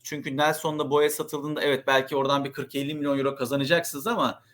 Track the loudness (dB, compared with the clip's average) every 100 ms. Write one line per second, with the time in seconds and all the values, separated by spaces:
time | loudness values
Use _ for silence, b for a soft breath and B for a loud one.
0 | -10 -8 -6 0 2 2 -2 -2 2 4
1 | 4 2 -4 -6 -4 -2 0 0 4 2
2 | 2 0 2 0 0 -6 -6 -4 -4 -2
3 | 0 2 0 -2 -2 0 2 2 0 -4
4 | -2 0 0 -2 b